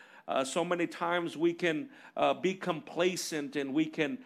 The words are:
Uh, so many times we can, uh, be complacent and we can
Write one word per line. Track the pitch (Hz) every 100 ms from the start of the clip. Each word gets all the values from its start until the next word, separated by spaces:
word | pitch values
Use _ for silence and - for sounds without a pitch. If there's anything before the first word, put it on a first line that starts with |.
| - - -
Uh, | 131
so | 131 175 175
many | 175 165
times | - 170 175 170 143
we | 170
can, | - 175 151 135 - - -
uh, | 143
be | 135 175 190
complacent | 180 160 - 156 185 175 - 156 143 147
and | 139 143
we | 156
can | 165 143 127